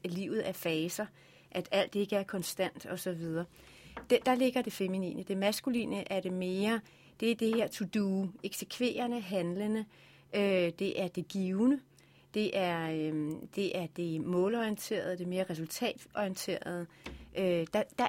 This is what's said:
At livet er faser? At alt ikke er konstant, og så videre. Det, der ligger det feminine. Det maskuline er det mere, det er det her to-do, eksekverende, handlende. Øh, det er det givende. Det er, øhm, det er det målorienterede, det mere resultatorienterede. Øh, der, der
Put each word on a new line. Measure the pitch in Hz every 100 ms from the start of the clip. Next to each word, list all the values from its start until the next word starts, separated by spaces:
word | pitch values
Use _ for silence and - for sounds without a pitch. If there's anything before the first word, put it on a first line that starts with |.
At | 180
livet | 175 196 220 190
er |
faser? | 180 170 160 165 - 214 - - - -
At | 185 175
alt | 196 -
ikke | 202 202 202
er |
konstant, | 190 196 170 - 185 - -
og | 180
så | 190
videre. | 170 165 160 175 - - - - - -
Det, | 240 254
der |
ligger | 254 262 254
det | 226
feminine. | - 190 190 185 -
Det | 190 190
maskuline | 196 214 - 240 214 196 -
er | 190
det | 185
mere, | 185 180 185 208 226 - - - -
det | 226
er |
det | 226 226
her | 226 220
to-do, | - 185 214 196 190 190 -
eksekverende, | 202 - - - 247 - 247 240
handlende. | 185 190 175 180 208 220 214 - - - -
Øh, | 208 202 185 170 170
det | 196 -
er | 180
det | - 170
givende. | 196 185 190 240 277 - - - - -
Det | 214 214 -
er, | 180 170 160
øhm, | 160 156 156 151 156 -
det | - 196 185
er | 165 -
det | 170 160
målorienterede, | 165 180 190 233 220 208 - 208 - 180
det | 180
mere | 180 190
resultatorienterede. | 160 160 - 233 - - - 196 185 - 175 - 175 170 - - - - -
Øh, | 185 175 165
der, | 214 -
der | -